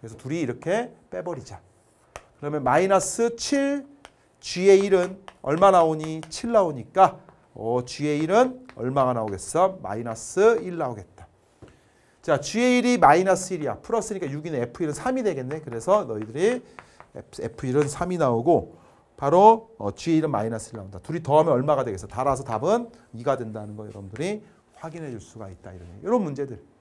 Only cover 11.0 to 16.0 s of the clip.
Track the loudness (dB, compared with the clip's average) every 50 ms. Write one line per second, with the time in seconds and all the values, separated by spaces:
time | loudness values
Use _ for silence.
11 | -14 _ _ -20 -20 -20 _ _ _ _ _ _ -20 -20 _ _ _ _ _ _
12 | _ _ _ _ _ -2 -2 0 0 -4 -2 0 2 4 4 2 2 2 2 6
13 | 8 8 8 8 6 2 0 0 0 -6 -8 -6 -4 -6 -6 -6 -6 -4 -4 -4
14 | -2 -4 -6 -6 -6 -6 -8 -8 -8 -6 -4 -4 -4 -4 -4 -6 -6 -4 -4 -4
15 | -4 -4 -2 -2 -2 -2 -2 -4 -6 -8 -8 -10 -10 -10 -10 -8 0 2 2 2